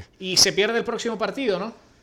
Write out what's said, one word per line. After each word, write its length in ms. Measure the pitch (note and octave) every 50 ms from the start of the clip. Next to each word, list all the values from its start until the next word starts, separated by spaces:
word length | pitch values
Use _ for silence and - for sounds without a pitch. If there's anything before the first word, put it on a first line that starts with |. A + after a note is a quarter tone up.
| F#2 - _ -
Y 160 | F#3+ F#3 F3+
se 160 | - - G3
pierde 240 | E3 E3 G3+ G#3+ A#3
el 80 | A#3 A3+
próximo 320 | A#3 A#3 A#3 - A#3 A3+
partido, 420 | G3+ A3 G3 F3+ C#4 C4+ A#3 F#3 F3
¿no? 140 | F#3+ A#3 - - - - _ _